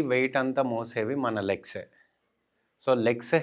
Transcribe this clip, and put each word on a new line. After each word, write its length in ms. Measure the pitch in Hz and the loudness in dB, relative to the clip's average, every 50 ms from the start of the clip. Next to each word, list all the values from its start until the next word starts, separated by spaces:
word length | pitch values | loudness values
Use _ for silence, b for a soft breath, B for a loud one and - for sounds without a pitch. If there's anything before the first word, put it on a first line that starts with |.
| 156 | 2
వెయిట్ 300 | 131 127 127 131 127 127 | 2 2 2 2 0 0
అంతా 260 | 139 131 131 127 139 135 | 0 -2 0 0 0 0
మోసేవి 520 | 123 117 113 113 117 - 117 107 107 139 | 0 -2 -4 -6 -6 -4 -4 -2 -2 -2
మన 240 | 143 131 120 110 104 | -2 -2 -2 -2 0
లెగ్సే. 420 | 98 98 95 - - - - 98 87 b b b b b b b _ _ _ _ _ _ _ _ _ _ _ _ | 0 -2 -2 -2 -6 -10 -12 -12 -12 b b b b b b b _ _ _ _ _ _ _ _ _ _ _ _
So, 120 | - 135 131 120 | 2 2 4 4
లెగ్స్ 340 | 110 117 120 120 120 - - 160 | 4 2 2 0 0 0 2 2